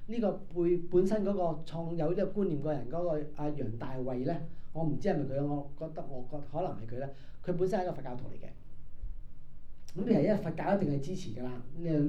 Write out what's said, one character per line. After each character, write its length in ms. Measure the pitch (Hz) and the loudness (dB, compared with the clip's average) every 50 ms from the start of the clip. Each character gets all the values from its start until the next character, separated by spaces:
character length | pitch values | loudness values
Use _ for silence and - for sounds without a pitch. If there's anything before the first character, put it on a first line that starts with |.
| - - | -4 -2
呢 120 | 220 240 | -2 2
個 120 | 208 190 - - - - 170 | 2 2 0 0 -4 -4 0
背-， 220 | 175 170 175 175 170 - - | 2 4 4 4 4 4 4
本 160 | 175 175 196 | 6 6 6
身 180 | 202 214 214 196 | 6 6 4 2
嗰 100 | 196 202 | 2 2
個 80 | 190 175 165 156 147 - | 2 2 2 0 0 -2
創 300 | - 151 165 170 165 170 | -4 -4 -4 -2 -2 0
有 140 | 170 156 156 180 | 2 2 2 4
呢 120 | 202 190 | 2 2
個 160 | - - 208 | 0 2 0
觀 40 | 196 | 2
念 160 | 190 151 139 | 2 2 0
個 100 | 135 156 151 | 0 0 0
人 140 | 147 - - | 0 -2 -2
嗰 140 | 151 170 180 | -2 0 0
個 180 | 175 156 151 151 147 - | 0 0 0 -2 -2 -4
阿 120 | 147 147 151 | -2 -2 0
楊 200 | 151 139 123 110 107 - | 0 0 0 -2 -2 -2
大 180 | - 127 131 | -2 -2 -2
衛 300 | 131 127 127 127 123 127 | -2 -2 -2 -2 0 0
呢， 100 | 165 170 151 - - - - - - - | 0 0 0 -2 -2 -4 -4 -4 -2 -2
我 100 | 156 165 | 0 2
唔 140 | 156 139 160 | 2 2 2
知 80 | - 196 | 2 2
係 80 | 175 147 | 2 2
咪 60 | 135 | 2
佢， 200 | 127 131 139 143 | 0 0 0 0
我 240 | 147 147 143 139 - - - | 0 0 -2 -2 -4 -6 -6
覺 80 | 160 160 156 | -6 -6 -6
得， 100 | 175 156 156 | -6 -4 -2
我 160 | 139 123 123 - | -2 -2 -2 -2
覺 60 | 156 147 | -2 -2
得 60 | - - | -4 -2
可 100 | - 160 | -2 -2
能 100 | 185 180 | -2 -2
係 240 | - 101 110 113 117 | -2 -4 -4 -4 -2
佢 40 | 123 | -2
呢。 80 | 135 139 - - - - - - - | -2 -4 -6 -8 -8 -8 -8 -6 -2
佢 80 | 180 180 | -2 0
本 140 | 170 185 185 | 2 2 2
身 120 | 214 196 | 2 0
係 40 | 180 | 0
一 20 | |
個 80 | 175 147 | 0 -2
佛 80 | 139 | -4
教 140 | 135 127 127 | -4 -4 -4
徒 80 | 123 - - | -4 -2 -2
嚟 40 | - - - | -2 -4 -4
嘅。 60 | - - - - - - - - - - - - - - - - - - - - - - - - - - - - - - 180 | -6 -8 -8 -8 -6 -6 -4 -4 -4 -4 -4 -2 -4 -4 -4 -4 -6 -6 -4 -4 -4 -6 -6 -4 -4 -4 -4 -4 -4 -2 -2
噉 60 | 214 240 | 2 4
其 60 | 208 | 4
實 80 | 151 | 6
因 80 | 147 208 | 6 4
為 60 | 208 - | 4 2
佛 140 | - 165 | 0 -2
教 240 | - - 156 170 202 | -4 -2 0 2 2
一 100 | 196 180 | 2 4
定 80 | 143 143 | 2 2
係 60 | 139 | 0
支 160 | 135 156 185 | 0 -2 -2
持 140 | - - - | -4 -4 -4
㗎 120 | 107 120 123 | -4 -4 -4
啦， 80 | 123 123 123 120 - - 165 | -4 -4 -4 -4 -4 -4 -2
呢 60 | 170 165 | 0 2
個， 120 | 156 151 | 4 4
呢 80 | 143 | 4